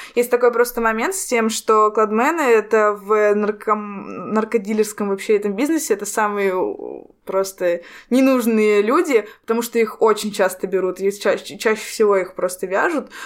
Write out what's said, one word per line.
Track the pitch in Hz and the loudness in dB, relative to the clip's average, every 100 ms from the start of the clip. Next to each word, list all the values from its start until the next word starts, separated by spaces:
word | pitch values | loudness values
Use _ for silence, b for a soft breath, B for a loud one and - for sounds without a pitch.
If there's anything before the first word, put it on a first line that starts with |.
| B | B
есть | - 240 | -2 0
такой | 240 240 | 2 2
просто | 233 240 - | 2 0 0
момент | 226 220 277 | -2 0 -4
с | 381 - | -4 -2
тем, | 240 220 | 0 0
что | 220 - 220 214 | -2 2 4 4
кладмены — | 214 214 214 269 330 | 2 0 2 0 0
это | 269 226 214 220 208 | 2 2 4 2 2
в | 208 196 214 208 | 0 0 2 4
нарком-, | 208 208 208 - 214 208 196 185 190 180 | 2 0 -4 -2 -2 -2 -12 -12 -12 -4
наркодилерском | 214 220 233 196 214 214 - 208 | -2 0 -2 0 -2 -2 -4 -4
вообще | 196 - 208 | -4 0 0
этом | 208 | 0
бизнесе, | 196 294 320 - | -2 0 -2 -2
это | 202 202 | -4 -2
самые, | - 214 208 196 | -2 -2 0 0
э, | 185 107 - 62 67 - _ | 0 -2 -4 -12 -14 -16 _
просто | - 190 190 - 180 175 B B - | -6 -2 -4 -2 -2 -2 B B -2
ненужные | 247 269 262 226 220 214 208 | 2 4 4 2 2 4 4
люди, | 208 302 349 240 208 B | 2 2 2 0 0 B
потому | - 226 | -4 -4
что | 233 233 | -2 0
их | 220 - | -2 2
очень | 226 214 214 | 2 2 -2
часто | 202 185 185 190 | 0 -2 -2 -4
берут, | 190 185 185 | -2 -2 -2
и | 196 | -4
ча-, | 202 208 - | -2 -2 -2
чаще | - - 226 214 - | -4 -4 -2 -2 -4
всего | - 208 196 | 0 2 2
их | 180 | 0
просто | - 180 - 185 | -4 -6 -4 -4
вяжут, | 190 311 302 214 B | -2 -2 -2 -6 B